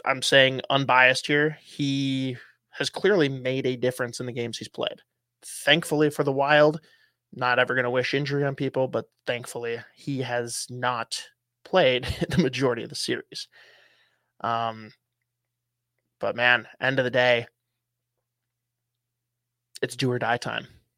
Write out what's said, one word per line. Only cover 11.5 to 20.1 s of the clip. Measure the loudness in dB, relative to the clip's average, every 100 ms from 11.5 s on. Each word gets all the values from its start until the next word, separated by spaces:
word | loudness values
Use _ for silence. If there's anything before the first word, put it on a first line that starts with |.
| _ -2
played | 4 4 2 -2
<laughs> | -4 -2
the | 0
majority | 0 0 0 -2
of | -6
the | -8
series. | -6 -6 -8 -16 -16 _ -20 _ _ _ _ _ _ _
Um, | -4 -2 -4 -6 -14 -20 _ _ _ _ _ _ _ _ _ _ _ _
but | -6 2
man, | 4 4 0 -4
end | 0 0
of | 0
the |
day, | 2 4 2 -2 _ _ _ _ _ _ _ _ _ _ _ _ _ _ _ _ _ _ _ _ _ _ -8
it's | -6 -4
do | -4